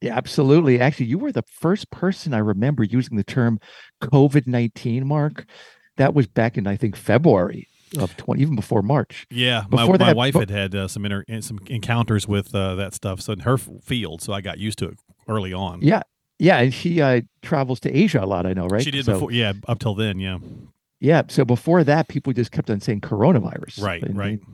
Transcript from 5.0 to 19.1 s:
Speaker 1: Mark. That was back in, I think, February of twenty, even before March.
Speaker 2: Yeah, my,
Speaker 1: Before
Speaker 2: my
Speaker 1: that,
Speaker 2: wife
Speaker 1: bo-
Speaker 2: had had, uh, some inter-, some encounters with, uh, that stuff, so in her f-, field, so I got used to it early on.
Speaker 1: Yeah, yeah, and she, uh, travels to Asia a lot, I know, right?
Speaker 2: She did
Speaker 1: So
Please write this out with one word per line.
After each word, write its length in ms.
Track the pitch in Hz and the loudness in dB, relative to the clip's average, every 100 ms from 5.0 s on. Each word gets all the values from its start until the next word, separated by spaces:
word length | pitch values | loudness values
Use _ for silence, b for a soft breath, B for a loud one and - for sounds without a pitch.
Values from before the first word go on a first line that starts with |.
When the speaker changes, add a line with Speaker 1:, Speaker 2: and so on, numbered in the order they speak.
| 135 | -2
Speaker 1:
Mark. 400 | 151 147 147 - b b b b - | 0 -2 -4 -16 b b b b 0
That 180 | 139 | 2
was 120 | 147 117 | 2 0
back 280 | - 113 - | 0 0 0
in, 100 | 101 | -2
I 80 | 98 | -2
think, 180 | 113 | -4
February 720 | 95 - 110 165 101 90 - - _ _ 160 | -4 2 4 6 4 2 -4 -14 _ _ -4
of 180 | 95 - | -4 -6
twenty, 260 | - 120 | -4 0
even 120 | 143 | 0
before 280 | 127 95 117 | 0 0 0
March. 440 | 101 143 - - - | 2 0 -2 -8 -10
Speaker 2:
Yeah, 340 | 120 123 120 101 | -2 0 0 2
my, 120 | 117 | 2
Speaker 1:
Before 140 | 117 190 | 4 4
Speaker 2:
my 80 | 175 | 6
Speaker 1:
that, 80 | 147 | 4
Speaker 2:
wife 180 | 131 | 4
Speaker 1:
bo- 60 | 139 | 2
Speaker 2:
had 100 | 101 | 0
had, 240 | 101 98 | -2 -4
uh, 120 | 98 95 | -4 -6
some 160 | - | -4
inter-, 200 | 101 101 98 113 | -4 -4 -6 -10
some 180 | 107 107 92 | -8 -12 -8
encounters 640 | 123 101 117 117 107 104 | -6 -2 0 2 0 0
with, 260 | 101 95 | -2 -2
uh, 200 | 101 95 92 | -2 -2 -4
that 180 | 98 | -6
stuff, 260 | - 104 95 | -8 -8 -8
so 120 | - | -8
in 80 | 98 | -4
her 140 | 90 | 0
f-, 140 | 131 - 95 | 0 -2 -14
field, 380 | - 127 90 80 | -6 -6 -6 -8
so 100 | - | -8
I 80 | 101 | -8
got 180 | 95 80 | -6 -6
used 200 | 104 - | -6 -6
to 80 | 87 | -8
it 100 | - _ _ - | -10 _ _ -6
early 260 | 110 95 | -4 -4
on. 260 | 92 95 87 | -6 -6 -2
Speaker 1:
Yeah, 200 | 131 208 - _ _ - | 0 0 -4 _ _ 0
yeah, 200 | 160 156 | 4 4
and 140 | 127 | 2
she, 280 | 127 170 170 | 0 -2 0
uh, 220 | 139 127 120 _ | 2 2 -2 _
travels 380 | - 151 131 127 | -4 -2 -2 -4
to 100 | 139 131 | -2 2
Asia 260 | 208 143 | 2 2
a 40 | 95 | 0
lot, 200 | 92 90 | -2 -2
I 60 | |
know, 140 | 95 90 | -2 -2
right? 160 | 101 | 0
Speaker 2:
She 80 | 147 | -2
did 160 | 139 | -2
Speaker 1:
So 80 | 123 | 0